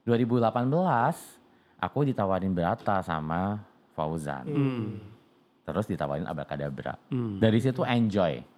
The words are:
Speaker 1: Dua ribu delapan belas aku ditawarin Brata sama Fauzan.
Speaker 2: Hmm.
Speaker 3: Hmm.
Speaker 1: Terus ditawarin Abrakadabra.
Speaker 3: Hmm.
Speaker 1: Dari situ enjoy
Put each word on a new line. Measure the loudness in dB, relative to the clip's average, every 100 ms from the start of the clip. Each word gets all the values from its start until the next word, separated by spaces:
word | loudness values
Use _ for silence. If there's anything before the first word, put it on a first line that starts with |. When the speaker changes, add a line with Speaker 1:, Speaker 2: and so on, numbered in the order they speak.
Speaker 1:
Dua | 2
ribu | 2 4 4
delapan | 2 2
belas | 0 2 2 2 2 -2 -10 -20 _ _ _ _
aku | -4 0 0
ditawarin | 0 0 0 0
Brata | 0 0 0 0 -2
sama | 0 -4 -2 -2 -2 -4 -10 _ _
Fauzan. | -6 -4 -4 -6 -8 -4
Speaker 2:
Hmm. | -2
Speaker 3:
Hmm. | 0 -2 -6 -8 -14 -20 _ _ _ _
Speaker 1:
Terus | -6 -4 -2
ditawarin | -2 -2 -4
Abrakadabra. | -4 -8 -8 -6 -6 -6 -8 -10 _
Speaker 3:
Hmm. | -4 -4 2
Speaker 1:
Dari | 4 6
situ | 2 0
enjoy | 0 2 4 4 2 2 -8